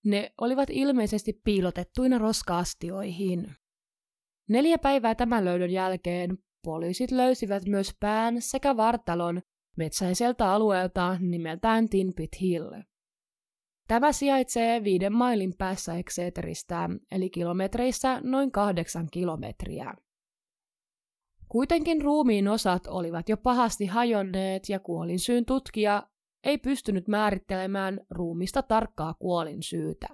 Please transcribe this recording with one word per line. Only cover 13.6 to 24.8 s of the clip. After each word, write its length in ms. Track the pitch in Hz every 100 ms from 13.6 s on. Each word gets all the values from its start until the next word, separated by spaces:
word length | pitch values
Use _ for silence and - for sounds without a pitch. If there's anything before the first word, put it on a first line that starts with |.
| _ _ -
Tämä 240 | 226 294
sijaitsee 720 | - 277 269 254 240 233 233
viiden 280 | 208 180 196
mailin 420 | 226 247 220 185 175
päässä 360 | 185 190 -
Exeteristä, 960 | 170 - - 175 170 - 165 - 170 170 185 _
eli 200 | 185 185
kilometreissä 880 | 175 170 180 196 - 254 247 262 254
noin 320 | 254 262 277
kahdeksan 560 | 202 208 175 160 170 165
kilometriä. 840 | 175 180 160 - - - - 131 - _ _ _ _ _ _ _ _ _ _ _ _ _ _ -
Kuitenkin 540 | 226 277 339 311 320
ruumiin 460 | 285 302 254 208 196
osat 380 | 220 196 180 -
olivat 420 | 185 170 165 170
jo 80 | 214
pahasti 500 | 254 247 233 - 202
hajonneet 840 | 226 240 214 190 190 190 190 -
ja 120 | 190